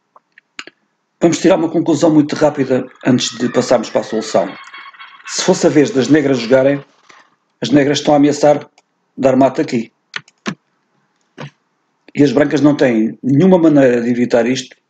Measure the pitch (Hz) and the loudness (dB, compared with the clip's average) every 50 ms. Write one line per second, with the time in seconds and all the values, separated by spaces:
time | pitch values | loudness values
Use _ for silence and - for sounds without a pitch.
0 | _ _ _ - _ _ _ _ _ _ - - - - _ _ _ _ _ _ | _ _ _ -20 _ _ _ _ _ _ -20 -20 -20 -20 _ _ _ _ _ _
1 | _ _ _ - - 170 151 - - 165 190 160 165 160 - 170 147 156 151 139 | _ _ _ -2 0 0 0 2 0 0 0 0 0 -2 -4 -4 -2 -2 -2 0
2 | 165 160 156 151 143 - - - 151 147 143 143 131 131 131 123 - - - - | 2 2 2 2 2 0 -2 -2 -2 -2 0 -2 -4 -2 -2 -4 -4 -8 -14 -6
3 | - 135 123 120 - - - 113 123 120 - 127 120 - 131 117 107 - - 110 | -2 0 0 0 -2 -6 -8 -6 -6 -2 -2 -2 0 0 0 0 0 -4 -6 -6
4 | 110 - 113 110 110 - - 101 95 95 95 - - - - - - - - - | -6 -4 -8 -8 -6 -2 -2 -2 -2 -2 -8 -16 -20 -20 -20 -20 -20 -20 -20 -20
5 | - - - - - - - - - 185 190 - - 160 139 151 139 110 117 135 | -20 -20 -20 -20 -16 -12 -8 -6 -2 -2 -2 2 0 2 2 2 0 2 0 -2
6 | 120 113 143 156 135 135 135 120 113 110 131 131 135 139 143 143 143 _ _ _ | 0 2 2 2 2 0 -2 -2 0 0 2 2 2 2 0 -2 -6 _ _ _
7 | _ _ - _ _ _ _ _ _ _ _ - - 104 135 147 135 139 143 139 | _ _ -20 _ _ _ _ _ _ _ _ -10 -6 0 0 2 2 2 -2 -2
8 | - 156 147 143 143 147 143 - 147 147 147 139 - _ _ _ _ _ _ _ | 0 0 2 2 2 2 0 2 2 2 2 0 -4 _ _ _ _ _ _ _
9 | _ _ - - 131 135 127 127 135 131 - 165 151 - 131 117 113 - _ _ | _ _ -10 -2 0 0 2 2 2 0 0 -2 -6 -4 -4 -8 -8 -8 _ _
10 | _ _ - - - _ _ _ - - - _ _ _ _ _ _ _ _ _ | _ _ -18 -18 -18 _ _ _ -14 -14 -14 _ _ _ _ _ _ _ _ _
11 | _ _ _ _ _ _ _ - 147 143 _ _ _ _ _ _ _ _ _ _ | _ _ _ _ _ _ _ -20 -20 -20 _ _ _ _ _ _ _ _ _ _
12 | _ - - 135 143 139 117 139 151 143 160 135 135 147 143 - 151 127 117 110 | _ -10 0 0 0 2 2 0 0 0 0 0 2 2 2 2 0 0 0 0
13 | 110 113 - - - 127 139 139 180 190 185 175 165 160 147 139 135 123 120 120 | -2 -2 -4 -6 -4 0 2 4 4 4 4 4 4 4 4 4 4 2 2 0
14 | 113 120 120 120 123 120 - 120 113 120 131 131 - - - _ _ | -2 -2 -2 -2 -2 0 0 0 0 0 -2 -4 -8 -14 -20 _ _